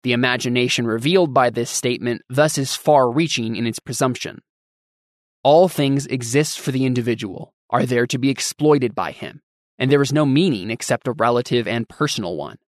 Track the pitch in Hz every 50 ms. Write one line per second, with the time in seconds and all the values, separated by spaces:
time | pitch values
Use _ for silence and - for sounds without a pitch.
0 | _ 123 120 120 127 127 123 123 - 127 120 123 123 123 - - 120 117 110 117
1 | 117 151 185 190 175 151 127 139 127 123 113 117 120 - - - - 127 123 -
2 | 104 120 120 - _ _ 127 139 151 156 - 147 139 131 - - - - 151 139
3 | 131 120 117 147 170 156 - - 117 110 113 95 117 117 110 - _ - 123 -
4 | 139 131 120 - - - - - _ _ _ _ _ _ _ _ _ _ _ _
5 | _ _ _ _ _ _ _ _ _ 131 147 165 185 180 - - 147 135 139 139
6 | 139 - - 131 123 113 120 143 156 - - - - - 131 131 131 131 127 123
7 | 117 120 117 110 113 98 90 - 160 _ _ _ _ _ - 123 127 123 123 120
8 | 120 123 - 131 123 139 135 - - - - _ 147 151 190 180 127 117 - -
9 | 90 78 71 - - - - - _ _ _ _ _ _ _ _ - 131 143 143
10 | 143 131 139 151 151 139 131 147 180 196 135 101 87 107 113 - - - 135 117
11 | _ 131 117 - 113 120 120 120 123 - - 123 113 - 110 117 117 _ - -
12 | 151 147 - - 104 85 87 76 71 64 53 - _